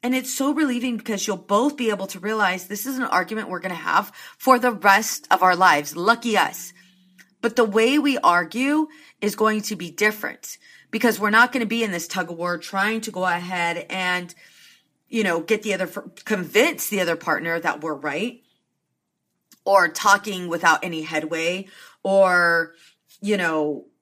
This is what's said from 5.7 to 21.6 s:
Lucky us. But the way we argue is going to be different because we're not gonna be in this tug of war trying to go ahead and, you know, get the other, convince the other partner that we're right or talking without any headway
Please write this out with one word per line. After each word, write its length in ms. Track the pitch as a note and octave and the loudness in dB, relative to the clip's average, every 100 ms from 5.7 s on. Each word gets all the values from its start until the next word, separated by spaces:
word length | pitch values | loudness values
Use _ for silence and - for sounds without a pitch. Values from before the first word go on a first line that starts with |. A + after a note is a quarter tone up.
| D3+ C#3+ E3 | 4 0 -4
Lucky 400 | F#3 A#3+ A#3 G#3 | 0 0 2 0
us. 360 | D3+ - - - _ _ _ _ - _ | 0 -4 -16 -20 _ _ _ _ -20 _
But 160 | A#3+ A3+ | -4 0
the 80 | |
way 340 | A3 G#3 A3+ D4 | 2 2 2 2
we 200 | C#4+ B3+ | 0 2
argue 680 | - F3 E3 G#3+ C4+ D4+ D4+ - - _ | 2 2 0 -4 0 0 -2 -8 -20 _
is 140 | G#3 | -6
going 280 | G#3 G#3+ G#3+ | 0 0 0
to 140 | G#3 F#3+ | -4 -10
be 140 | E3+ | -10
different 680 | - G#3+ G#3+ - - - - _ - _ | -2 -2 -2 -10 -12 -18 -18 _ -20 _
because 280 | A3 A#3+ G#3+ | 0 0 2
we're 120 | G#3 | 2
not 220 | A3 A#3+ | 4 4
gonna 140 | B3 A3 | 2 -2
be 160 | A3+ | -2
in 80 | A3 | -2
this 160 | F3 E3+ | -4 -6
tug 240 | F#3+ E3+ | -6 -6
of 60 | E3+ | -6
war 200 | F3 E3+ | -6 -6
trying 420 | - G3 G3+ A3+ | -6 -2 -2 -2
to 80 | A3 | -6
go 140 | F#3 | -4
ahead 640 | F#3 F3 F3 F3+ E3+ E3+ - | -2 -2 -4 -4 -2 -4 -6
and, 420 | F#3 F#3 F3+ F3 - - _ - _ _ _ _ | -6 -2 -2 -6 -18 -20 _ -20 _ _ _ _
you 160 | A3+ | -2
know, 160 | G3 E3 | 0 -2
get 220 | D#3+ G#3+ | 0 -2
the 120 | A3 | -2
other, 120 | F#3 F#3 | -4 -4
convince 1040 | - - - - G#3 D#3+ G3 D4+ A3 - | -8 -14 -20 -6 -4 0 2 2 0 -6
the 120 | G3+ | -2
other 160 | F3 E3 | -2 -2
partner 420 | F3+ D3+ E3 E3+ | -2 -2 -2 -2
that 220 | E3 D3 | -2 -4
we're 140 | D#3 | -6
right 480 | C#3+ D3 D3 A#3 A#3+ _ _ _ _ _ _ _ _ _ _ _ _ | -6 -6 -4 -6 -10 _ _ _ _ _ _ _ _ _ _ _ _
or 240 | - G3 F3 | 4 4 4
talking 600 | - G#3 G3+ G#3 F#3 F3 | 0 4 4 4 -8 -6
without 360 | E3 E3+ D#3 | 2 4 4
any 180 | F3+ E3 | 0 -8
headway 640 | D#3 D#3 D#3 D#3+ E3 F3+ | -4 -4 -4 -4 -2 -4